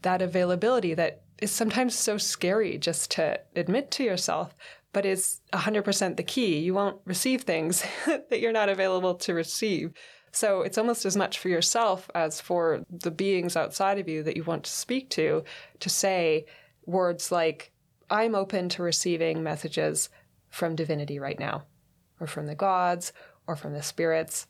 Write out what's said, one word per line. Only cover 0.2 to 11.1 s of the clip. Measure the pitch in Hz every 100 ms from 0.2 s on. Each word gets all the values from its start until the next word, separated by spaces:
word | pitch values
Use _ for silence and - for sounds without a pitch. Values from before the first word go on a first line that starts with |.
availability | 185 180 180 180 214 254 180
that | 160 160 - - -
is | 208
sometimes | - 220 208 254
so | 240 - 208
scary | - - 180 208 202 -
just | 165 165 -
to | - 156 - -
admit | - 170 226 285
to | -
yourself, | 247 180 - - 175 - - - _
but | 202
is | 196 190 - - _
a | 185
hundred | 180 214
percent | 202 196 190
the | 170
key. | 175 - 220 151
You | 170
won't | 190 202 196
receive | 180 180 262 262
things | - 165 160 180 -
<laughs> | -
that | - 311 - 240
you're | 233
not | 220 202
available | 190 190 185 185
to | 180 -
receive. | 170 165 - 220 170 165 - - - _ -
So | 220 190
it's | 165 220
almost | 226 233
as | 196